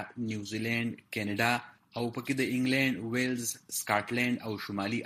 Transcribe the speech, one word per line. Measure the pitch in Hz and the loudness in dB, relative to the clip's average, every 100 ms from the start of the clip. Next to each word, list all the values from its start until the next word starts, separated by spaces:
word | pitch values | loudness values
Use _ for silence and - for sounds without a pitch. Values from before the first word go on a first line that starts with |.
| 104 123 113 | 0 -4 -4
نیوزیلینډ، | 107 101 107 113 117 117 - - | -4 -4 -4 0 0 -2 -4 -8
کینیډا | 110 104 104 117 120 - - _ 117 | -4 -2 2 4 2 -2 -16 _ -4
او | 120 123 | -4 -2
پکې | 120 131 | -2 0
د | 117 123 | 2 2
انګلینډ، | 127 135 135 120 113 | 4 4 4 2 -2
ویلز، | 123 127 123 117 - - - | 0 0 0 -2 -6 -6 -4
سکاټلینډ | - 104 104 120 123 120 113 | 2 2 4 2 2 0 -2
او | 104 - | -6 -4
شمالي | 101 101 117 | -2 -2 -2